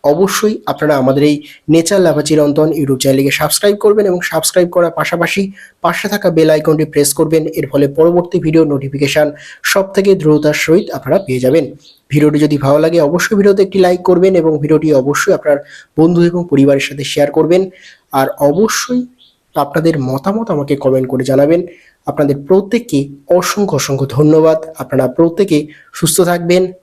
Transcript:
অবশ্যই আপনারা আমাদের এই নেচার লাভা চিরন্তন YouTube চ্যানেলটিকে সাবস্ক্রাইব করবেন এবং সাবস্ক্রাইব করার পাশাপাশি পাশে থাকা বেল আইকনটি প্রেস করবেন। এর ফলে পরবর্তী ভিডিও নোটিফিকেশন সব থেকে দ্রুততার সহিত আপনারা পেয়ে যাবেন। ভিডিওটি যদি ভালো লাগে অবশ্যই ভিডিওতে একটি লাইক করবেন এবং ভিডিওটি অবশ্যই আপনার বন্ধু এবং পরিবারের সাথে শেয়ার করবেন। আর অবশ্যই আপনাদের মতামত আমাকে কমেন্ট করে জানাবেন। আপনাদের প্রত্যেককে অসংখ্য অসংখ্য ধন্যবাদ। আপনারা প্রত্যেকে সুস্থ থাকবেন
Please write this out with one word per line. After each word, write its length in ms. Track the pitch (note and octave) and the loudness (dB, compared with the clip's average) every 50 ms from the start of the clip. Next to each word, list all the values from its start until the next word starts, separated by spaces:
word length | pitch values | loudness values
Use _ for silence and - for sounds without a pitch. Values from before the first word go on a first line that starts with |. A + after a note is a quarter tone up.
| - | 2
অবশ্যই 500 | C#3+ D3 E3 G3 F#3+ - - - G#3+ A3 - - | 0 2 2 0 0 0 -2 -2 -2 -2 -4 -6
আপনারা 280 | - C#3 - D#3+ D3+ D3+ | -8 -6 -4 0 0 0
আমাদের 260 | C3+ B2+ C3+ C3+ C#3+ C#3+ D3+ | 2 2 2 2 2 2 2
এই 60 | D3 D3 - - - _ _ - | 0 0 -6 -16 -20 _ _ 0
নেচার 320 | D3+ E3 E3 E3 G3+ G3 F#3 | 2 2 2 2 0 2 2
লাভা 160 | E3 D3 D3 | 2 0 0
চিরন্তন 460 | C#3+ D3 D#3+ D3+ D3 D3 C#3+ D3+ D#3 D#3+ D#3+ E3 | 0 0 0 2 2 2 2 0 0 0 0 -2
YouTube 220 | C#3+ C3 C3+ B2+ | -2 -2 -2 -2
চ্যানেলটিকে 300 | - C3+ C3+ C3+ C#3 C#3 C#3 - | 0 0 0 2 0 0 -2 -2
সাবস্ক্রাইব 360 | D3+ D3+ - - - G3+ G#3 G#3 - | -4 -4 -4 0 0 0 0 2 2
করবেন 200 | G#3+ G#3 A3 G3+ | 2 2 2 2
এবং 140 | G3 F3+ F3 E3+ - | 0 -2 -2 -4 -4
সাবস্ক্রাইব 380 | E3 D#3+ D#3 - - F#3 F3+ F3 F3 | -4 -4 -4 0 0 0 0 2 0
করার 180 | F3+ F3 E3 E3 - | 0 0 0 -2 -4
পাশাপাশি 440 | D3+ - - E3+ E3+ D#3+ - G3 G3 G3 G3 - - - _ _ | -4 -4 -2 -2 -2 -2 -2 -4 -4 -6 -8 -16 -20 -20 _ _
পাশে 240 | - E3+ E3+ - - G#3 | -4 -4 -4 -2 -6 -6
থাকা 200 | G3+ G3+ - F#3 | -6 -2 -2 0
বেল 200 | E3 D#3+ D#3+ D#3 | 2 2 2 4
আইকনটি 340 | D#3 D3+ D#3 E3 D#3 D3+ D#3 D#3 | 2 2 2 0 0 0 -2 -2
প্রেস 180 | - D3 C#3+ C#3+ - - | 0 -2 0 0 0 -2
করবেন। 240 | D#3+ D3+ D#3+ D#3+ D#3 D#3+ D#3+ | -2 0 0 -2 -2 -2 -6
এর 100 | - D3 C3+ | -6 -8 -2
ফলে 180 | - C#3+ C#3+ C#3 C#3+ | -2 0 0 0 2
পরবর্তী 400 | D3+ D#3+ E3+ F3 F3 F3 F3 - F3 D3 | 2 2 2 2 0 -2 0 -4 -2 -2
ভিডিও 160 | D#3+ D#3 E3 D#3+ | 2 2 2 2
নোটিফিকেশন 600 | D3+ C#3+ C3+ C3+ C3+ C3+ C3+ D3 C#3 - D#3 D3+ D3 D3 - - - - _ | 2 0 -4 -6 -6 -4 -4 -4 -2 0 0 0 0 -2 -10 -20 -20 -20 _
সব 220 | - - - G3 G3 G3 | -6 -2 -2 -2 -2 0
থেকে 180 | - G#3 F#3+ G3+ F#3+ E3 | -2 0 2 2 2 2
দ্রুততার 360 | D3+ D#3 D3+ D3 D3 D3+ D3+ - - | 2 2 2 2 2 0 -2 -2 0
সহিত 220 | - D#3+ F#3 - - - | 2 2 0 0 -2 -10
আপনারা 220 | D3 - C3+ D3+ F#3+ - | -10 -4 -2 -2 -2 -2
পেয়ে 160 | - B2+ B2+ B2 | -2 -4 0 0
যাবেন। 200 | B2+ C#3+ D#3+ C#3+ - - - _ - _ _ _ _ | 2 2 2 0 -2 -10 -18 _ -20 _ _ _ _
ভিডিওটি 280 | C#3 D3 D3 D3+ D3 D3 D3+ | 0 2 2 2 2 2 0
যদি 120 | C#3+ D3 C#3 | 0 0 0
ভালো 200 | C3+ C3+ C#3+ D3+ D#3 | 0 2 2 2 2
লাগে 140 | E3 E3+ E3+ D3+ C#3+ | 2 2 2 0 2
অবশ্যই 280 | D#3+ F3 - - A3 G3 | 0 -2 -2 0 0 2
ভিডিওতে 220 | G3 G3+ G3 G3+ G3 | 4 4 4 2 0
একটি 120 | F#3+ - G3 F3+ | 0 2 2 2
লাইক 140 | F3+ F3+ F3+ F3+ - | 2 2 0 2 2
করবেন 240 | F3+ F3 F#3 F#3+ F#3+ F3 | 2 4 2 2 2 2
এবং 120 | D#3+ D#3+ D#3 D3 | 2 0 0 0
ভিডিওটি 260 | D3 D3+ D#3 D3+ D#3 D#3 D3+ C3+ | 0 0 0 2 2 2 2 2
অবশ্যই 320 | B2+ C#3 C#3+ - - G3+ F3+ D3+ | 2 0 -2 -2 0 0 0 0
আপনার 180 | - D#3 C#3+ C#3+ - - - - - _ _ | 2 0 0 0 -2 -12 -20 -20 -20 _ _
বন্ধু 240 | - D#3+ E3 F3+ E3+ E3+ E3+ | 2 2 2 4 2 2 2
এবং 100 | E3+ F3 E3+ F3 | 0 -2 -4 0
পরিবারের 340 | C#3+ C3+ C#3 C#3+ C#3 C#3 C3+ - | 2 2 4 4 2 0 -2 -6
সাথে 160 | C#3+ C#3+ C#3 - | -8 -10 -10 -6
শেয়ার 160 | - D3+ C#3+ D3 D3 | -2 -2 -2 0 2
করবেন। 260 | D#3+ D#3 D#3 F3 F#3+ F#3+ F#3 - - - - - _ _ _ | 0 2 2 2 0 0 -2 -8 -18 -20 -20 -20 _ _ _
আর 140 | - C#3 C3+ C3 - - C#3+ C#3+ | -2 -2 -2 -2 -2 -2 0 0
অবশ্যই 520 | D3+ F3 A3 A3 - - - - B3 B3+ B3 - _ _ _ _ _ _ _ _ _ | 2 2 0 0 0 -6 -6 -4 -4 -4 -4 -6 _ _ _ _ _ _ _ _ _
আপনাদের 380 | D#3+ C#3+ - - E3 D#3 E3 D#3+ D3 C3 B2+ | -4 -4 -2 -2 0 0 0 0 0 -4 -4
মতামত 380 | C3 C#3 - F#3+ G3+ A3 A3+ A3 | -6 -4 -4 -4 -4 -4 -4 -4
আমাকে 240 | F3 D3 C#3 C#3 C#3+ C#3 - | -4 -4 -2 -2 -4 -4 -2
কমেন্ট 220 | C3+ C3 C3 C3 B2+ | -2 -2 -2 -2 -2
করে 120 | C3+ B2+ C3 | -4 -4 -2
জানাবেন। 360 | C3+ C3+ C3+ C#3+ D3+ E3+ F3 - - - _ _ _ _ _ _ | 0 2 2 2 2 2 0 -2 -6 -12 _ _ _ _ _ _
আপনাদের 300 | - - - D3 C#3 C#3+ C#3+ C#3 - | -10 -4 -2 0 0 -2 -4 0 0
প্রত্যেককে 500 | F#3 G3 G3 G3 - A#3 A#3 - - C#3 C#3 C#3 C#3 - _ - F3 F3+ | 0 0 2 0 -4 -4 -4 -2 -4 -4 -4 -4 -10 -20 _ 0 0 0
অসংখ্য 380 | F3 - - G#3 G3+ F#3+ E3+ C3+ | 0 -2 -2 -2 -2 -2 -2 -4
অসংখ্য 260 | - - C#3 C3 C3+ C3 - | -2 -4 -4 -4 -4 -4 0
ধন্যবাদ। 420 | C3 D3+ D3+ D#3 D#3 D#3+ D#3+ D#3+ D#3+ - - - - | 2 4 4 4 4 4 4 2 0 -4 -10 -14 -14
আপনারা 220 | C3 - - C3 C3 B2 - | -10 -4 -2 -2 -2 0 2
প্রত্যেকে 420 | - E3 E3+ E3 - G3 G3 E3 D3 D3+ D3 - - - _ - - | 2 0 0 2 -2 0 0 0 -2 -2 -4 -14 -20 -20 _ -8 -4
সুস্থ 200 | - E3 - - F3 F3 | -4 -2 2 2 2 2
থাকবেন 320 | F3 F3 E3+ E3+ F3+ F#3 F#3 F#3 F#3 - | 0 -2 0 2 2 2 2 0 -4 -14